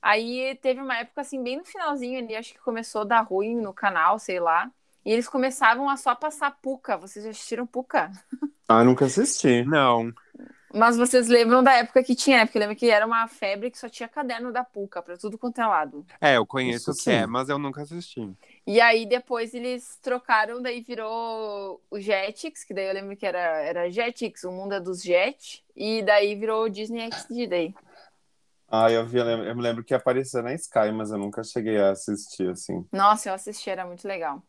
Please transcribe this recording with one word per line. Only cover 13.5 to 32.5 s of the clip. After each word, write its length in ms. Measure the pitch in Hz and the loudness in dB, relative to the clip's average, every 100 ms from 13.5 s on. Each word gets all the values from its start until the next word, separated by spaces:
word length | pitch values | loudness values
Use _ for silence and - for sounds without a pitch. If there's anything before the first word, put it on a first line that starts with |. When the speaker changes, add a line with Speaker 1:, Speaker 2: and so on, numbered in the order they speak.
| 202 240 | -4 -6
Speaker 1:
que 80 | 247 | -10
só 100 | 240 | -16
tinha 220 | - 233 | -12 -12
caderno 420 | 294 262 233 247 | -8 -6 -6 -6
da 120 | 233 | -6
Pucca, 400 | 247 - 196 180 | -8 -10 -10 -10
pra 120 | 175 180 | -12 -10
tudo 220 | 214 220 | -10 -8
quanto 240 | 247 240 | -8 -2
é 40 | 226 | 0
lado. 360 | 175 151 147 - - | 0 -2 -8 -20 0
Speaker 3:
É, 160 | 151 127 | 4 4
eu 100 | 110 | 2
conheço 420 | 135 127 120 - | -2 -2 -2 -4
Speaker 2:
Isso 100 | 143 | -4
Speaker 3:
o 40 | |
que 80 | - | 0
é, 100 | 117 | 2
Speaker 2:
sim. 60 | 113 | 2
Speaker 3:
mas 200 | 120 131 | -2 -2
eu 120 | 143 | -4
nunca 240 | 143 131 | -4 -8
assisti. 440 | 147 170 175 - 107 95 _ _ - | -12 -12 -14 -12 -12 -12 _ _ 0
Speaker 1:
E 160 | 208 | 4
aí 240 | 233 226 220 | 6 4 0
depois 480 | 247 247 240 226 | -4 -2 -6 -6
eles 460 | 247 240 247 - - | -8 -8 -8 -10 -12
trocaram, 640 | - 247 - 226 214 240 | -6 -6 2 2 2 -4
daí 180 | 254 240 | -8 -8
virou 960 | 233 233 220 226 226 220 220 202 196 180 _ | -10 -10 -6 -6 -6 -6 -8 -8 -10 -12 _
o 80 | 208 | -10
Jetix, 640 | 196 196 196 220 320 - | 0 0 0 -6 -12 -12
que 100 | - | -12
daí 140 | 196 190 | -8 -4
eu 60 | 190 | -6
lembro 200 | 196 196 | -8 -8
que 100 | 202 | -6
era, 100 | 180 175 160 | -2 -2 -2
era 300 | 151 175 175 | -2 -2 -4
Jetix, 520 | 180 240 240 226 - 180 | -2 -4 -4 -8 -8 -12
o 60 | |
mundo 220 | 185 196 | -10 -6
é 60 | 202 | -6
dos 240 | 180 180 | -6 -8
Jet, 600 | 185 175 202 285 - - _ - | 0 2 2 -4 -18 -20 _ -8
e 260 | 208 220 | -4 -2
daí 320 | 202 208 202 | 4 4 4
virou 340 | 202 220 220 226 | -2 -4 -2 -2
Disney 340 | 196 214 233 | -4 -8 -8
X 260 | 226 226 - | -8 -12 -10
D 160 | 233 233 | -6 -2
daí. 300 | 175 165 196 _ _ _ _ _ _ _ _ _ 110 | -2 -2 -6 _ _ _ _ _ _ _ _ _ 4
Speaker 2:
Ah, 140 | 113 | 4
eu 140 | 113 117 | 4 2
vi, 100 | 123 | 0
eu 60 | |
lem-, 240 | 117 117 98 | 0 -2 -4
eu 80 | 117 | -4
me 60 | |
lembro 220 | 120 117 | -2 -4
que 100 | 113 | -2
aparecia 480 | 127 131 127 135 127 | 0 2 0 0 -4
na 120 | 117 | -4
Sky, 380 | 156 - - 107 | -8 -2 2 2
mas 160 | 110 107 | 0 -6
eu 80 | 107 | -6
nunca 240 | 101 101 | -6 -8
cheguei 340 | 110 - 110 107 | -8 -6 -2 2
a 140 | 98 | 2
assistir, 580 | 98 - 104 - - | 2 -4 -6 -6 -6
assim. 360 | 92 | -4